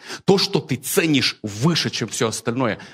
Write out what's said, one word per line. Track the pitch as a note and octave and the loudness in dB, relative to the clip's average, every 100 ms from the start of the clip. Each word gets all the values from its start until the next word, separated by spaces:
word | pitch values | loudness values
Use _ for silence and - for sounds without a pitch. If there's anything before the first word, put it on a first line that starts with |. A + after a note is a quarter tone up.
| - - | -16 -8
То, | - F#3+ | 4 4
что | - - | 4 -2
ты | - C3 | -2 -6
ценишь | - - E3+ C#3+ A2 - | 0 0 4 4 2 -2
выше, | G#2+ G2+ C#3 D#3+ A#2+ | -8 0 0 2 -2
чем | - A2 | -4 -6
все | - A#2 | -2 -2
остальное, | A2 - A#2+ B2+ F2+ - | -2 -4 -2 -2 -4 -10